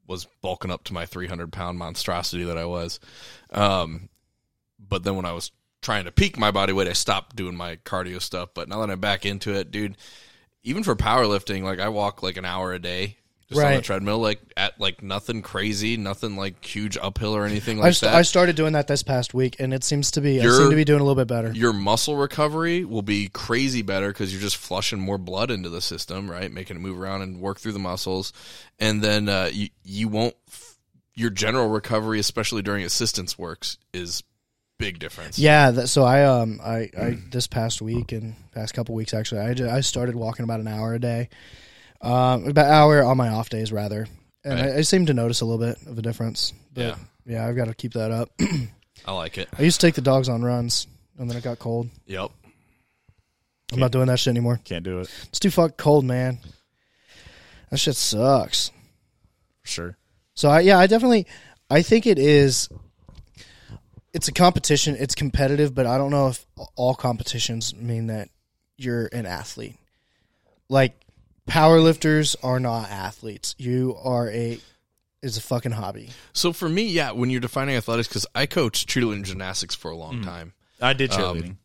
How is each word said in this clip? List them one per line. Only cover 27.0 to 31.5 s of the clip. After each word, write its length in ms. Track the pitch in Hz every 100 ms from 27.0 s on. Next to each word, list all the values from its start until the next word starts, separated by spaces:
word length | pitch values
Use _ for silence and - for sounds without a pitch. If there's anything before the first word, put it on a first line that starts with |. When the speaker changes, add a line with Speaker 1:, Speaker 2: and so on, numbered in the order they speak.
| 95 98
Speaker 1:
and 180 | 95 90
work 180 | 95 95
through 120 | 113
the 60 | 101
muscles. 540 | 92 90 - 92 95 - - - - _
And 240 | 107 107
then, 260 | 107 104 104
uh, 220 | 98 90
you, 160 | 101 104 _
you 260 | 185 196 220
won't 260 | 208 - - _
f-, 280 | - - _ _ _ _
your 140 | - 113
general 380 | 92 107